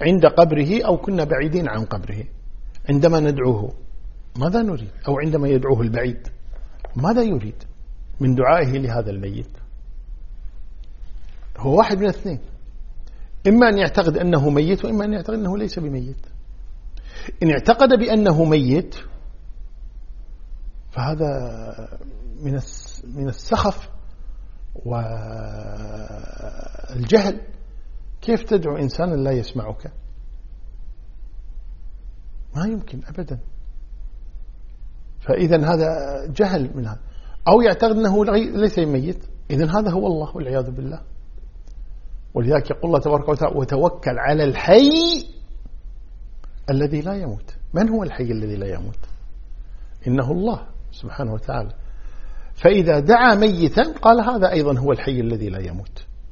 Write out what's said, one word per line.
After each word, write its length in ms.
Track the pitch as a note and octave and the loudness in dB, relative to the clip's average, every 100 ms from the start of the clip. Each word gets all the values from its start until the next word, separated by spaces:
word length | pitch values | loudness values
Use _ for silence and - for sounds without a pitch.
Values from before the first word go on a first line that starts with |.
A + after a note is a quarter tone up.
عند 240 | D3+ F#3 D#3 | 4 8 8
قبره 600 | E3+ E3+ D3+ D3 A3+ - | 10 8 6 4 2 2
أو 120 | E3+ | 0
كنا 260 | - F#3 | 0 0
بعيدين 460 | D3+ C3+ D3+ F3 D3 | 2 2 2 0 0
عن 160 | A2 A2 | -2 -2
قبره، 380 | G#2 F2+ G#2 A#2 - - - - - - | -4 -4 -6 -8 -10 -10 -10 -8 -6 2
عندما 300 | C#3+ E3 D#3+ | 4 6 6
ندعوه 540 | D3+ C#3 B2+ A2 G2 - - - - - - B2+ | 4 4 2 2 -2 -6 -8 -8 -8 -10 -10 -2
ماذا 220 | D3+ A3+ | 2 2
نريد؟ 300 | A3 D3+ A2 - - | 2 -2 -6 -6 -2
أو 120 | C#3 | 0
عندما 280 | D#3 D#3 C#3+ | 2 2 4
يدعوه 340 | C3 C3 A#2+ | 4 4 4
البعيد 460 | A#2 A#2 B2 A#2 - - - - - - - A#2+ | 4 2 0 -2 -8 -10 -10 -10 -10 -10 -8 0
ماذا 260 | D#3+ A#3 | 2 4
يريد 420 | A3+ C#3+ G#2 - - - - - - - | 2 0 -2 -8 -12 -12 -12 -10 -8 0
من 160 | C3 B2+ | 4 6
دعائه 420 | B2+ E3+ C#3 C3+ | 6 6 4 0
لهذا 340 | C3 A#2 G#2 | 0 -2 -2
الميت؟ 460 | G2 G2 G#2+ - - - - - - - - - - - - - - - - - - - - - - | -4 -6 -6 -8 -12 -14 -12 -12 -12 -12 -12 -12 -10 -10 -10 -10 -12 -12 -12 -10 -8 -10 -10 -10 -4
هو 200 | C3 D#3+ | 2 4
واحد 200 | A3 G3 | 4 2
من 100 | G3+ | 0
اثنين، 320 | - G3+ C3 - - - - - - - - - - F#3+ | -2 -6 -8 -10 -14 -14 -12 -10 -10 -12 -12 -12 0 6
إما 220 | A3+ A#3+ | 8 8
أن 80 | G3+ | 6
يعتقد 400 | E3+ - E3 E3 | 4 4 4 4
أنه 320 | F3+ D#3+ D3 | 4 4 4
ميت، 360 | C#3+ D#3 F#3+ - | 4 4 2 0
وإما 200 | G#3+ G#3 | 0 0
أن 80 | |
يعتقد 200 | G#3 F#3+ | -2 -4
أنه 240 | A3 G3 G3+ | -2 -2 -2
ليس 220 | G#3 F#3+ | -4 -4
بميت. 460 | D3+ C3+ B2 C3 - - - - - - - - - - - - | -4 -4 -6 -8 -10 -12 -14 -12 -12 -12 -12 -12 -12 -10 -10 0
إن 60 | D#3 | 2
اعتقد 400 | C#3+ - A#3 C4+ B3 | 4 4 6 8 6
بأنه 440 | A3+ A3 G#3 D#3 | 6 4 6 6
ميت 520 | E3 D#3 B2+ D3 F#3 - - - - - - - - - - - - - - - - - - - - | 6 6 4 2 0 -8 -10 -12 -12 -12 -12 -12 -12 -12 -14 -12 -12 -12 -12 -14 -12 -10 -10 -10 -8
فهذا 360 | B2+ C3 D#3 D3+ C3+ A#2+ A2 A2 A2+ A2 - - - - - | -4 -2 0 0 -2 -6 -8 -10 -10 -12 -12 -12 -10 -10 -6
من 140 | C#3+ C3+ | -4 -2
الس-، 500 | - - - - - C#3 | -4 -10 -12 -12 -10 -6
من 120 | C#3 | -6
السخف 600 | A#2 - A3 G#3 - - - - - - - - - - - | -6 0 2 2 -2 -8 -10 -12 -12 -10 -10 -12 -12 -12 -10
والجهل. 2750 | A#2+ A#2+ A2+ A2+ A2 A2 G#2+ G#2+ G#2+ G#2 G#2+ A2 G#2+ G#2+ A2 - A2 - - - - B2 A#2 A2 F#2+ - - - - - - - - - | -6 -4 -4 -6 -8 -10 -10 -10 -10 -10 -10 -10 -10 -12 -12 -10 -10 -10 -10 -10 -8 -6 4 4 4 -2 -8 -12 -14 -12 -12 -12 -12 -8
كيف 220 | - A3+ | -2 -2
تدعو 340 | - G3+ D#3+ D3+ | 2 0 0 -2
إنسانا 380 | C3+ - F3 D3+ | -2 0 0 0
لا 160 | C3+ | 2
يسمعك؟ 600 | B2+ G#2+ B2 G#2+ - D3+ - - - - - - - - - - - - - - - - - - - - - - - - - - C#3+ | 0 -2 -6 -8 -8 -10 -12 -12 -12 -12 -12 -12 -14 -12 -12 -12 -12 -14 -14 -12 -12 -12 -12 -12 -12 -12 -12 -14 -14 -12 -12 -8 -4
ما 100 | G3+ | -2
يمكن 360 | A3 - B2+ - | -4 -6 -10 -10
أبدًا. 320 | - F3 B2 - - - - - - - - - - - - - - - - - - | -8 -8 -8 -8 -8 -10 -10 -12 -10 -10 -12 -12 -12 -12 -12 -14 -12 -12 -12 -12 -8
فإذا 380 | - C3+ E3+ E3 | -2 2 4 4
هذا 300 | D3+ E3 D#3+ D#3+ C#3 C#3 D3+ | 4 2 2 0 -4 -6 -4
جهل 500 | C#3+ G3+ F#3 B2+ C3+ | 0 2 2 0 -4
من 100 | A2+ | -6
هذا. 120 | G#2+ - - - - - | -6 -10 -12 -10 -2 6
أو 140 | G#3+ | 8
يعتقد 340 | A3+ F3+ A3+ A3 | 6 6 4 4
أنه 300 | G#3+ G3+ G#3+ | 4 4 4
لغي-، 260 | G#3 A3 | 4 2
ليس 280 | - G#3 F3+ | 2 2 4
ميت، 460 | D#3 C3+ D#3 F3+ - - - | 2 2 0 -4 -8 -12 -2
إذن 200 | C#3 D#3+ | 0 2
هذا 220 | G3+ G#3 | 2 2
هو 160 | F3+ G3+ | 2 2
الله 280 | D#3+ D3+ - | 0 -2 -6
والعياذ 360 | B2+ C3 B2+ | -2 -2 -2
بالله. 300 | B2+ C3 D#3+ - - - - - - - - - - - - - | -6 -8 -8 -12 -14 -14 -14 -14 -14 -14 -12 -12 -12 -12 -12 -6
ولذلك 380 | B2 A#2+ D3+ - | -2 2 2 2
يقول 140 | C#3+ E3+ | -2 2
الله 140 | D3 | 2
تبارك 300 | D3+ D3 D3 | 2 2 2
وتعالى: 260 | D3+ D#3+ C#3+ | 0 0 0
"وتوكل 640 | B2+ C#3 E3+ - C3 A#2+ | 0 2 2 0 -2 0
على 240 | C3 D3+ | 2 2
الحي 840 | D3 - - G#3 C#4+ D#4+ E4+ E4 - - - - - - - - - - - - - - - | 2 2 6 8 8 6 2 0 -6 -12 -12 -12 -12 -12 -12 -14 -14 -14 -14 -12 -12 -8 -2
الذي 320 | C3+ D3 D3+ | 0 2 0
لا 120 | D#3+ | -2
يموت". 420 | - C3+ G#2 - - - | -4 -4 -6 -8 -10 -4
من 160 | E3 A3 | 2 2
هو 140 | A3+ | 2
الحي 200 | F3+ - | -2 -2
الذي 320 | A#2+ A2+ G#2+ G#2 | -2 -2 -2 -4
لا 120 | G2 | -4
يموت؟ 320 | F2+ G2 - - - - - - - - - - - B2 | -4 -4 -4 -4 -6 -8 -12 -12 -12 -12 -12 -12 -6 0
إنه 240 | C3 B2+ | 0 2
الله 360 | E3+ G#3+ G3+ - - - | 0 0 -2 -8 -10 -10
سبحانه 420 | - A#2 - B2 | -10 -10 -6 -4
وتعالى. 360 | A2 - C3 G#2+ - - - - - - - - | -4 -4 -4 -4 -8 -8 -8 -8 -8 -6 -8 -8
فإذا 460 | - E3+ G3+ E3+ D3+ | 6 8 8 6 6
دعا 360 | D3 A#3 B3 G#3 | 8 8 8 8
ميتا 580 | A3 F3 E3 - D#4+ - | 6 6 4 6 2 6
قال: 200 | A3 A#3 | 6 8
"هذا 300 | A3 A#3+ F#3 | 6 4 4
أيضًا 280 | E3 C#3+ C3 | 4 2 2
هو 120 | C#3 | 2
الحي 280 | B2 - B2+ | 2 0 0
الذي 300 | A#2 A2+ G#2 | 0 0 -2
لا 180 | F#2+ F2+ | -4 -6
يموت". 380 | E2+ G2+ - - - - | -8 -10 -12 -12 -12 -12